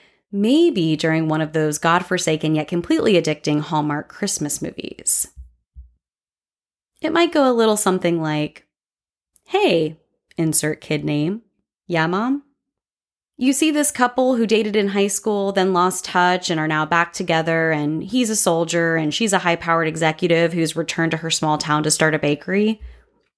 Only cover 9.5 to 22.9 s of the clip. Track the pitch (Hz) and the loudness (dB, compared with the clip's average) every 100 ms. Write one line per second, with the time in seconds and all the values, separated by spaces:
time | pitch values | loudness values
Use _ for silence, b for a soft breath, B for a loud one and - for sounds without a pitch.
9.5 | 381 392 175 156 160 _ _ _ - 160 | 0 2 2 0 -6 _ _ _ -4 0
10.5 | 151 151 151 - 151 147 147 151 214 - | 0 -2 -6 -4 -4 -2 -2 -2 -4 -10
11.5 | _ _ _ - 170 160 185 240 277 - | _ _ _ -4 -2 0 0 -2 -4 -6
12.5 | _ _ _ _ _ _ _ _ - 254 | _ _ _ _ _ _ _ _ -4 0
13.5 | 269 320 294 285 - 247 247 254 247 220 | 2 2 2 0 2 0 2 0 2 2
14.5 | 214 214 208 202 202 202 - - 202 196 | 2 2 0 0 0 0 -2 -2 -2 -2
15.5 | 196 190 180 180 185 - 180 180 180 - | 0 2 2 2 0 -4 0 2 2 -2
16.5 | 160 156 156 151 170 175 - 180 160 160 | -2 0 -2 0 0 0 -4 -2 0 0
17.5 | 165 160 151 147 160 190 247 233 220 - | 0 0 0 -2 -4 -2 -2 0 0 0
18.5 | 165 165 170 165 165 156 - 226 185 175 | 0 0 0 0 0 0 -2 0 0 0
19.5 | 165 170 165 165 160 160 156 180 165 165 | -2 0 0 0 -2 -2 0 0 2 2
20.5 | 170 156 165 156 - 165 160 160 - 156 | 0 -2 -2 -4 -2 -2 -2 -4 -2 -2
21.5 | 151 156 151 156 - 156 151 147 147 - | -2 0 0 0 2 2 0 0 -2 -2
22.5 | 196 214 220 b | 0 0 -2 b